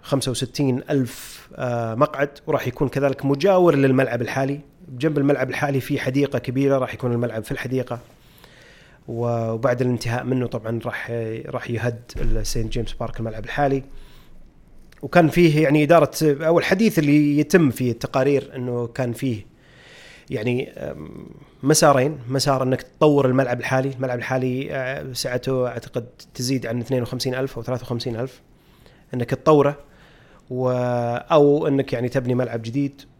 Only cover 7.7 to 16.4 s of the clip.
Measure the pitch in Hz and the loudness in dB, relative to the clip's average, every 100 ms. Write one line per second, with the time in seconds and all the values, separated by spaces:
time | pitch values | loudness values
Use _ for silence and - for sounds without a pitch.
7.7 | 131 120 120 - _ _ - - - - | -4 -4 -10 -12 _ _ -20 -20 -20 -20
8.7 | - - - - 117 120 117 113 113 127 | -20 -20 -20 -12 -4 -2 -2 -2 -2 0
9.7 | 123 123 120 120 120 123 127 120 117 110 | 2 0 0 -2 -4 -2 -2 -2 -4 -6
10.7 | 117 120 107 - 117 113 113 - 127 - | -6 -6 -8 -8 -6 -6 -8 -8 -10 -6
11.7 | 113 120 117 - - 110 110 107 120 110 | -4 -4 -6 -12 -2 2 2 0 -2 -2
12.7 | 120 110 - 113 - 113 110 107 - 143 | -4 -4 -6 -8 -6 -8 -8 -8 0 0
13.7 | 135 127 - - - - - - _ - | 0 -4 -18 -18 -20 -20 -20 -20 _ -20
14.7 | - - - 131 175 160 175 170 151 151 | -20 -20 -14 2 4 6 6 6 6 4
15.7 | 151 147 170 147 - 156 139 | 4 6 6 6 2 2 2